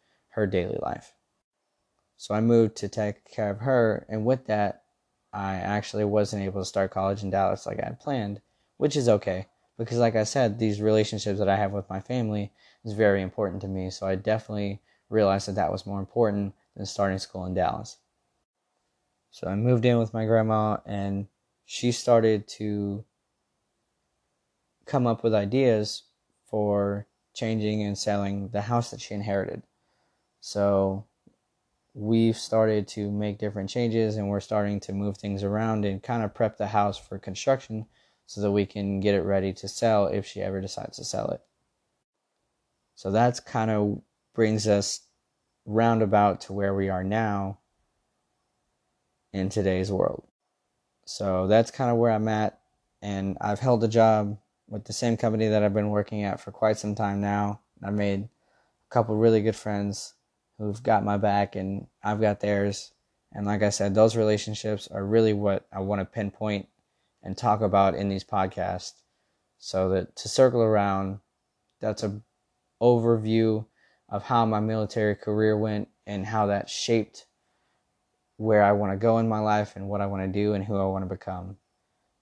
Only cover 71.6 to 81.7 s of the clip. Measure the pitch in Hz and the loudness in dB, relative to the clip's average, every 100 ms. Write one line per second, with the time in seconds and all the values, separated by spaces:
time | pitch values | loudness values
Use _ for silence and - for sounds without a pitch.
71.6 | _ - 107 104 107 104 - _ _ _ | _ -8 -6 -4 -6 -6 -14 _ _ _
72.6 | _ - 120 120 117 113 107 113 110 107 | _ 2 4 4 4 2 2 2 4 0
73.6 | 110 _ _ _ - 101 - 120 113 107 | -4 _ _ _ -10 -8 0 2 2 2
74.6 | 107 110 104 113 107 101 - 107 107 107 | 0 -2 -2 0 0 0 -2 2 2 2
75.6 | 110 107 - _ - 101 104 110 104 101 | 0 -4 -6 _ -10 -8 -4 0 0 0
76.6 | - - - 113 107 - - _ _ _ | -4 -6 0 0 0 -10 -20 _ _ _
77.6 | _ _ _ _ _ _ _ - 110 107 | _ _ _ _ _ _ _ -4 4 6
78.6 | 101 104 101 95 117 113 113 107 107 107 | 6 6 2 2 2 4 2 0 0 0
79.6 | 104 98 98 101 98 98 95 95 104 101 | -2 -6 -6 -4 -4 -2 -2 0 0 0
80.6 | 98 98 95 95 92 95 - 92 92 95 | -2 -2 0 -2 -4 -8 -10 -10 -12 -16
81.6 | _ | _